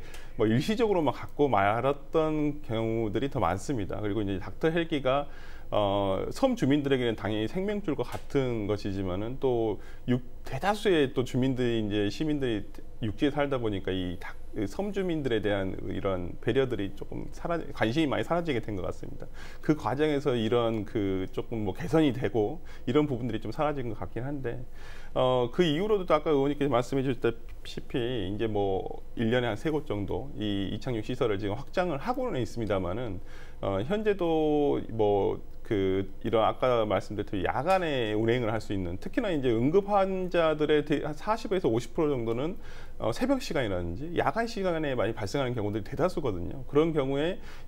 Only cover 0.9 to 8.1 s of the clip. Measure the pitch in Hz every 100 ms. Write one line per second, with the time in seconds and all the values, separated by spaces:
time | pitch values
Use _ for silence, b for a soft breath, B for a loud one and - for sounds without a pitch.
0.9 | 180 139 - - - 143 101 101 117 135
1.9 | 143 - 160 156 156 147 143 - 127 113
2.9 | 113 110 104 135 123 85 98 - 127 95
3.9 | - 107 107 98 95 95 - 160 170 165
4.9 | 147 127 143 143 B B B - 104 101
5.9 | 101 98 95 101 - 269 233 127 147 135
6.9 | 131 120 110 98 107 110 185 202 208 165
7.9 | 135 123